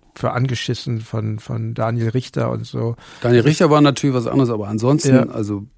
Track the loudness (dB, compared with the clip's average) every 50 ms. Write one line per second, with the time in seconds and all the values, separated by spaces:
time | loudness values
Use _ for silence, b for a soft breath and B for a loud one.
0 | _ _ -10 -6 -4 -4 -2 -2 -2 -2 -2 -4 -4 -6 -6 -6 -6 -6 -6 -6
1 | -6 -6 -6 -6 -4 -4 -6 -6 -8 -8 -8 -6 -6 -6 -4 -4 -2 -2 -2 -2
2 | -2 -2 -2 -2 -4 -4 -4 -4 -2 -2 -4 -6 -8 -8 -6 -4 -4 -4 -6 B
3 | B B B B 0 4 4 6 6 4 4 4 4 4 6 6 6 4 4 2
4 | 0 0 0 0 -2 0 2 2 2 2 0 -4 -4 -4 -4 0 2 2 2 2
5 | 4 4 4 4 4 2 -2 -6 -4 -4 -6 -6 -8 -12 _